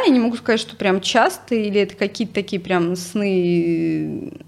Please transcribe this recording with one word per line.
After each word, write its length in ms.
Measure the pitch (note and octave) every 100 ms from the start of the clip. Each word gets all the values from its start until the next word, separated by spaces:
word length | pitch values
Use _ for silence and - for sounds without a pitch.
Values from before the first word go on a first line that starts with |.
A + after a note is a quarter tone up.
| A#4
я 20 |
не 80 | B3+
могу 160 | A#3 A#3
сказать, 240 | - A3+
что 140 | - -
прям 240 | G3 F#3+
часто, 540 | - A#3 D4 - - A#3
или 240 | G#3 G3+
это 140 | G3 -
какие-то 380 | G3+ G3+ G#3+
такие 260 | G#3 G3 F#3+
прям 340 | F3 F3+ E3+ F3+
сны, 1400 | F3 G#3+ G3+ F#3 F3 F3 E3+ E3 E3 D#3 D#3 D3 - -